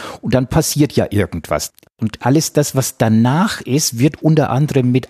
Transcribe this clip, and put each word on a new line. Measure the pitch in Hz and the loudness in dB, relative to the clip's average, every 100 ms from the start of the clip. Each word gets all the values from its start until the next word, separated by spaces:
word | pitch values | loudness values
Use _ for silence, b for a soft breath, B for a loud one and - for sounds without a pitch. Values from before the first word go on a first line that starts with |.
| B B | B B
und | - | -2
dann | 127 127 | -2 0
passiert | 160 - 143 147 | 0 0 0 0
ja | - 92 | 0 0
irgendwas. | 104 87 85 - 73 - _ _ - | 0 -2 -4 -4 -4 -4 _ _ -8
Und | 110 - 120 | -6 -2 0
alles | 151 - | 2 2
das, | - 143 131 | -2 0 -2
was | 123 - | -4 0
danach | 113 110 120 151 220 - | 2 4 4 2 0 -4
ist, | - 135 - 117 | -4 -2 -2 0
wird | 147 - | 0 0
unter | 156 156 139 | 0 2 2
anderem | 123 147 135 123 | 0 0 0 2
mit | 123 - | 0 -2